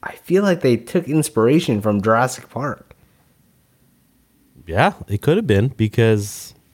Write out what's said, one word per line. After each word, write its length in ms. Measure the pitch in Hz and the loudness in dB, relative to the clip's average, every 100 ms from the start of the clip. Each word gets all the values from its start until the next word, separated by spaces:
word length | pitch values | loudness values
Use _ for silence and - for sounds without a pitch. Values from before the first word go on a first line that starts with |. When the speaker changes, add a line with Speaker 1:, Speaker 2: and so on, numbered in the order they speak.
Speaker 1:
I 100 | - - | -14 -16
feel 260 | - 180 | -2 0
like 180 | 202 175 | 2 2
they 160 | 135 117 | 2 0
took 320 | - 185 160 | 0 -6 -2
inspiration 720 | 156 147 - 113 151 165 110 | -2 0 0 2 2 2 -2
from 220 | 107 104 | 0 0
Jurassic 460 | 101 113 127 - - | 2 2 0 -4 -14
Park. 440 | - 139 - - - _ _ _ _ _ _ _ _ _ _ _ _ _ _ _ _ - | -10 -8 -10 -16 -20 _ _ _ _ _ _ _ _ _ _ _ _ _ _ _ _ -8
Speaker 2:
Yeah, 260 | 92 165 - - | 0 0 -2 -8
it 140 | 104 | -6
could 140 | - 180 | 0 -2
have 100 | 214 | 2
been 220 | 101 120 | 2 2
because, 880 | - 110 - 113 107 101 - - - _ | 0 -2 2 2 2 -2 -12 -18 -20 _